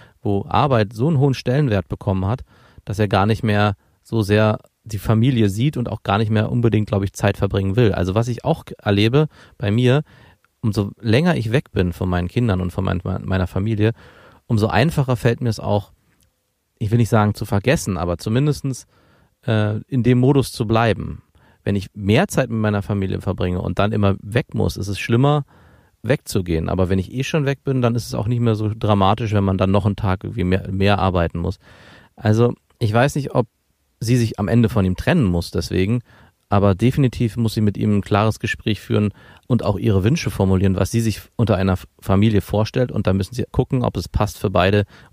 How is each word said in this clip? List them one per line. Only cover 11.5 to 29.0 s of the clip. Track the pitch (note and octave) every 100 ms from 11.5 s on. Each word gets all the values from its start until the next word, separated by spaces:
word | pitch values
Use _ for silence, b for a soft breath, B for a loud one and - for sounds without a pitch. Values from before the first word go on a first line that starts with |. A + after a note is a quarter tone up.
weg | B2+ -
bin | G2 F2+
von | - F#2
meinen | F2 F2
Kindern | A#2+ A#2+ F#2
und | F2+
von | -
mein-, | F#2+ F2+
meiner | G2 F#2 - F#2 F2+
Familie, | G2 G#2 G#2 G#2+ B B B B B -
umso | A2+ G#2+
einfacher | F#2+ D3+ D#3 C3 B2
fällt | B2 A#2
mir | B2
es | A2
auch, | - G#2 - _ _ _ _ _ _ _ _ _
ich | G#2+
will | A#2
nicht | A2
sagen | A2+ G#2
zu | - A2
vergessen, | G2 A#2+ E3 - F2+
aber | F2 E2+
zumindestens, | A2 A#2 D3 C#3 C#3 B2 - b b b b _ -
äh, | A2 G#2 G#2+ -
in | C3
dem | A#2 B2
Modus | C3 C#3 A#2+
zu | - G#2+
bleiben. | A2+ A#2 F#2 D#2 D#2 - b b b
Wenn | -
ich | G2+ F#2+
mehr | G#2 G2 A2+ G#3
Zeit | - B2
mit | A2+
meiner | G#2+ G#2
Familie | - G2+ F#2+ F#2+
verbringe | F#2+ F#2 F#2 F2+
und | F#2 F#2
dann | G2+
immer | A2 G2+ G2
weg | G2+ A2+ -
muss, | A2 F#2+ -
ist | G2
es | G2
schlimmer, | - A#2 C#3+ D3+ - b b b b _ A2
wegzugehen. | D3 - G#2+ F2 D#2+ E2+
Aber | F2 F2+
wenn | F#2+
ich | F2
eh | B2+
schon | C3+ D#3+ C#3
weg | C3+
bin, | - C3
dann | A#2+
ist | A#2 -
es |
auch | A#2+ G#2+
nicht | A#2+
mehr | A#2+
so | G#2+ G#2+ A2
dramatisch, | G#2 G2+